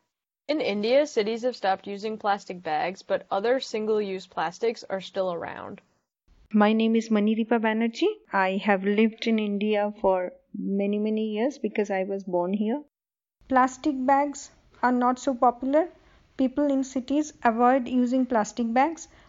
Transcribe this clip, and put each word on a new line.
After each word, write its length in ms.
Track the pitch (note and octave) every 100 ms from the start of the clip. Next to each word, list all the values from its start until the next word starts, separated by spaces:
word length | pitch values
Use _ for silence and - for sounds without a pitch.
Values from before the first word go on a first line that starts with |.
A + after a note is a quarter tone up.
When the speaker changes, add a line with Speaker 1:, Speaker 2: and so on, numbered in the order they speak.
| _ _ _ _ -
Speaker 1:
In 120 | D4+
India, 480 | - G3+ A3 C4+ D4+
cities 360 | A#3 G#3 A3+
have 120 | B3 A#3
stopped 320 | G3 F#3+ G3+
using 300 | G3+ A3 G#3+
plastic 440 | G#3 G3+ - F3+
bags, 420 | F3 D3+ E3 F#3+
but 220 | - F#3+ -
other 280 | G3 A3+ C4
single-use 680 | - A3 G#3+ G#3+ G3+ F#3+ -
plastics 560 | - E3+ - A3+ A3+ -
are 120 | F#3+
still 300 | F3+ G3 F#3
around. 500 | E3+ - - F#2+ G3+ _ _ _ _ _ _ _
Speaker 2:
My 220 | G#3+ G#3
name 220 | A3 A3+ A3+
is 140 | A3+
Manideepa 500 | G#3+ G#3 A3 A3 A#3
Banerjee. 540 | A3 A3 A#3 A3+ F#4 G#4+ -
I 280 | G3 F#3+ G3
have 200 | G3+ G3
lived 440 | G3 G#3 A3+ A3 A#3
in 120 | A3
India 540 | G#3+ G3+ G#3+ G#3 G#3 G#3
for 320 | G3 F#3 F3+ - _ G3+
many, 420 | F#3+ G3 G3+ G#3
many 300 | G#3+ A3 A3
years 240 | G#3 C4 -
because 320 | G#3 A3 G3+
I 140 | F#3+
was 200 | F#3+ G3
born 300 | F#3+ F3 F3
here. 300 | G#3 G#3+ C#4+ D4 _ _ _ _ _ -
Plastic 460 | B3+ B3+ - D#4 C4 B3+
bags 440 | C#4 C#4+ C#4 - _ _ -
are 100 | B3
not 280 | B3 B3 B3+
so 140 | C#4+
popular. 540 | A#3+ B3+ A#3+ C4 D4 F4+ - _ _ _ -
People 340 | B3+ C#4 D4
in 120 | C4+
cities 500 | C4 C4 A#3+ C#4+ D4+ -
avoid 440 | A#3+ A3+ B3 C4+ A#3+
using 380 | B3+ B3 C4 B3+
plastic 460 | A#3 G#3 - A#3
bags, 360 | A#3+ D4+ E4 - -